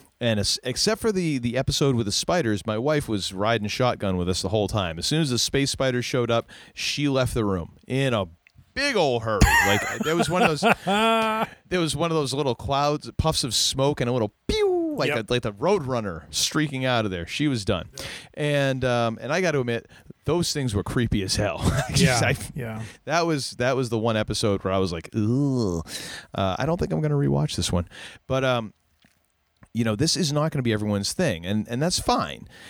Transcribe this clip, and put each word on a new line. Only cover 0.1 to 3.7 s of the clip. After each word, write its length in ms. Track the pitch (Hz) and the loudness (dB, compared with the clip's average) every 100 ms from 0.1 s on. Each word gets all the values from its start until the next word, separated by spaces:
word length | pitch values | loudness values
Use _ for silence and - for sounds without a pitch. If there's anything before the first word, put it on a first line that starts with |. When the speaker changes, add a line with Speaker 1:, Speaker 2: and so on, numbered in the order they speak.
| - | -4
Speaker 1:
and 200 | 120 107 | 0 0
es-, 200 | 98 - | 0 -2
except 380 | 127 127 - 220 | -4 -2 0 0
for 100 | 233 | 0
the, 280 | 190 170 135 | 0 0 0
the 180 | 120 120 | -2 -2
episode 380 | 139 - 143 120 | -2 2 2 2
with 100 | 101 | 2
the 60 | |
spiders, 540 | - - 175 113 104 - | 0 0 2 2 0 0
my 100 | 107 | -2
wife 300 | 135 151 143 | 2 0 0
was 240 | 104 120 | -2 -2
riding 340 | 95 107 117 | -2 0 2
shotgun 480 | 104 | 0